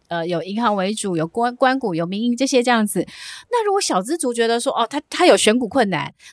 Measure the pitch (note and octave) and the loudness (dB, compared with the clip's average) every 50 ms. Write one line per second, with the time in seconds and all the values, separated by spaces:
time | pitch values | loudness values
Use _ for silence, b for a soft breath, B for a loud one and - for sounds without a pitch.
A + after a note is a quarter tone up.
0 | _ - E3+ E3+ E3 F3 F3 E3 E3 F#3 G3+ A3+ A#3+ A3 G#3 G3 F#3 G3 A3 A3 | _ -8 -6 -6 -4 -2 -4 -4 -4 -4 -4 -2 0 0 0 0 0 -2 -2 -4
1 | - G3 F3+ D#3+ D#3+ E3 - A#3 A#3 B3 B3 - C#4 B3+ C4 C4+ B3+ G3+ E3+ D#3+ | -4 -4 -2 -2 -2 -2 -2 -2 -2 -2 0 2 2 2 2 2 -2 -2 -2 -2
2 | E3+ F3 F#3+ G#3 A#3 A#3+ A#3+ A#3 C4+ C4+ - B3 A#3+ B3 A#3+ A3+ G#3+ G#3 - F#3 | -4 -4 -4 -4 -2 -2 0 0 0 2 2 2 4 4 4 2 2 0 0 -2
3 | - B B B B B B B B B A#4+ A#4+ G#4+ G#4 G4 G4+ - - D4 F#3 | -4 B B B B B B B B B -2 0 0 2 0 0 0 0 0 -2
4 | F#3+ A#3 E4 E4+ D4+ B3 A#3 A#3 A#3 A3+ A#3 A#3+ A#3+ C4 A3 - A3+ - - D4 | -2 -2 -4 -4 -2 -2 -2 0 0 0 0 0 0 -2 -2 -2 -4 -4 -6 -8
5 | - - - - F4+ E4+ G#3+ F#3+ - G#3+ A3 B3+ B3+ F#3+ - C4+ A3+ G3+ F3 D3 | -8 -6 -2 4 6 6 6 6 6 4 2 2 0 0 0 0 2 2 0 -4
6 | D3+ - - B B B | -6 -6 -10 B B B